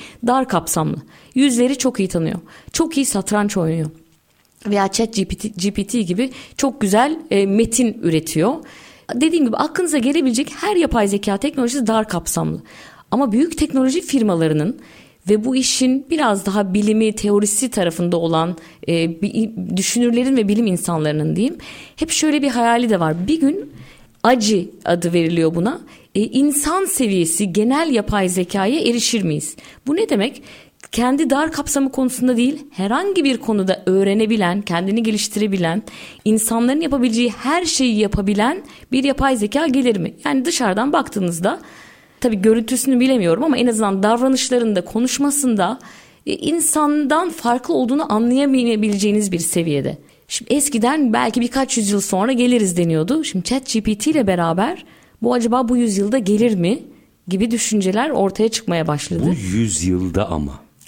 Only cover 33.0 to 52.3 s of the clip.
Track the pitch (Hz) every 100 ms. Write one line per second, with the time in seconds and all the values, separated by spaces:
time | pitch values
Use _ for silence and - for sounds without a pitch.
33 | 392 370 277 247 - 208 185 - - 190
34 | 196 208 214 220 180 196 202 170 190 220
35 | 226 214 - 202 208 190 165 180 - -
36 | - - 214 220 - 226 240 294 320 277
37 | 247 220 240 - 262 339 330 - 254 214
38 | 208 208 196 202 226 359 - - - 254
39 | 277 269 269 254 208 285 320 262 247 202
40 | 160 - 294 269 254 320 220 190 269 320
41 | - 208 180 165 185 330 - - - -
42 | _ - 247 208 220 226 226 254 277 247
43 | 262 254 170 170 311 254 247 220 208 190
44 | 214 233 262 254 - 247 226 196 - 220
45 | 254 - 285 285 262 208 180 254 - -
46 | - _ - - - 330 - 311 294 294
47 | 269 311 359 - 233 247 254 294 240 285
48 | - 214 233 262 285 262 233 214 214 202
49 | 208 208 202 175 170 175 165 143 127 -
50 | - _ - - - 285 285 233 240 311
51 | 254 226 247 233 240 269 262 233 202 202
52 | - 185 226